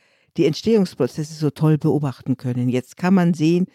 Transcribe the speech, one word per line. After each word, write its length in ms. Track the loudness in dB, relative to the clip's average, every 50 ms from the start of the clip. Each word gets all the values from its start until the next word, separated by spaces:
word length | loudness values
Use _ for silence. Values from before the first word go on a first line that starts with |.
| _ _ _ _ _ _ _
die 100 | 0 0
Entstehungsprozesse 880 | 0 0 -2 -2 0 2 2 2 0 -2 -4 -4 -4 -4 -8 -10 -10 -8
so 160 | -4 -4 -4
toll 260 | -2 0 2 2 2 2
beobachten 600 | 2 0 0 0 -2 -4 -6 -8 -6 -6 -6 -6
können. 320 | -4 -6 -4 -2 -2 -2
Jetzt 280 | -2 -2 -4 -6 -10 -6
kann 160 | 0 2 2
man 200 | 4 4 2 0
sehen, 340 | 2 2 2 2 2 0 -2 _